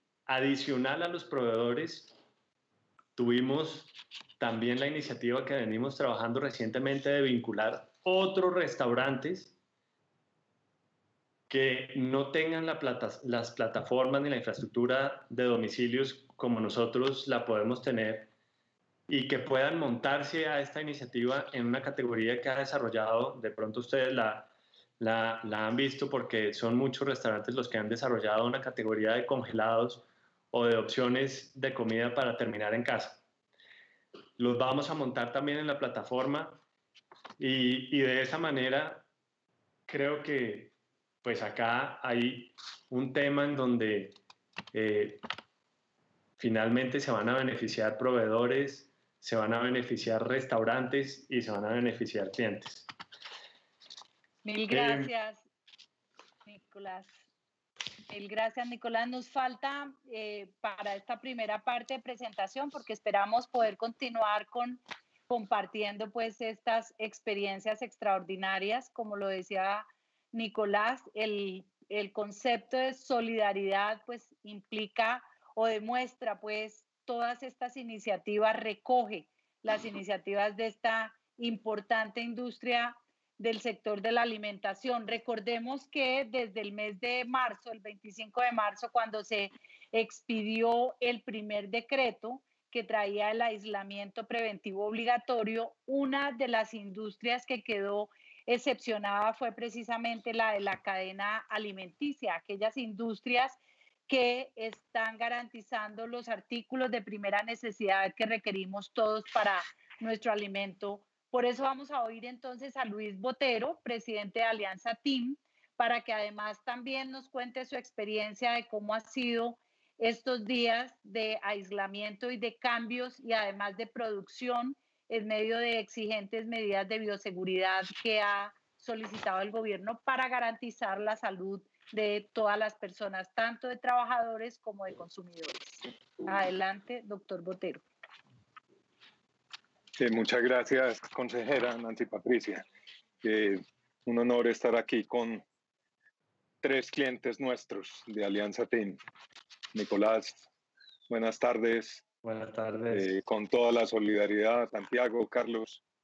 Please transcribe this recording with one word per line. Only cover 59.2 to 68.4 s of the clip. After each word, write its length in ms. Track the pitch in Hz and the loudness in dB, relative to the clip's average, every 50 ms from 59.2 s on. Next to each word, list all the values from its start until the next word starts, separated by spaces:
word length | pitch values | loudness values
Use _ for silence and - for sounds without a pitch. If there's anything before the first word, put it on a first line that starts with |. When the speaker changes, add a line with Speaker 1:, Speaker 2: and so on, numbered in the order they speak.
| 247 | -8
Speaker 2:
falta, 640 | - - 277 262 254 247 - - 269 277 285 285 277 277 _ _ - | -4 -2 0 0 0 -2 -2 -4 -4 -4 -4 -8 -10 -14 _ _ -12
eh, 360 | 233 220 214 214 208 208 196 185 _ _ | -10 -8 -6 -6 -8 -8 -10 -12 _ _
para 340 | - 214 196 185 208 202 196 | -4 -4 -4 -2 -4 -4 -4
esta 240 | 196 - - 240 226 | -4 -4 -8 -8 -6
primera 440 | - 262 254 233 220 208 214 202 - | -6 -8 -4 -4 -2 -2 -2 -2 0
parte 320 | - 240 240 226 - 262 | -2 -2 -2 -2 -4 -6
de 60 | 247 | -6
presentación, 680 | - - 247 208 247 220 208 - 196 202 - 262 285 294 | -6 -10 -10 -8 -10 -8 -4 -4 -4 -2 -2 -4 -6 -4
porque 240 | - 285 - - 214 | -6 -10 -8 -8 -10
esperamos 540 | 208 _ 214 196 202 202 208 220 240 247 | -4 _ 2 4 4 4 4 4 2 2
poder 300 | - - 247 226 220 196 | 2 2 4 4 4 4
continuar 680 | - 226 233 233 - 269 247 233 226 220 208 208 214 214 | 0 -4 -4 -2 -4 -6 -4 2 2 4 4 4 0 0
con, 340 | - - 247 240 247 247 - _ - - - _ _ _ _ _ | -4 -4 -4 -2 -2 -4 -10 _ -16 -16 -16 _ _ _ _ _
compartiendo, 840 | _ 247 233 214 196 233 202 190 185 - 214 208 202 208 196 220 214 | _ 0 0 2 2 2 2 2 0 -2 -2 -2 -2 -2 -4 -8 -4
pues, 280 | - 240 226 226 214 - | -2 -2 -2 -2 -2 -4
estas 540 | 233 220 214 - _ 240 226 226 226 - - - | -6 -6 -6 -2 _ 2 2 2 0 -4 -8 -8
experiencias 840 | 214 226 - - _ 226 208 202 202 196 190 190 196 220 214 214 | -8 -8 -8 -6 _ -2 -2 0 0 -2 -2 -2 -2 -4 -2 -2
extraordinarias. 1080 | 254 214 - _ 214 208 190 190 180 165 190 185 | -6 -10 -10 _ 0 2 2 2 0 -4 -6 -4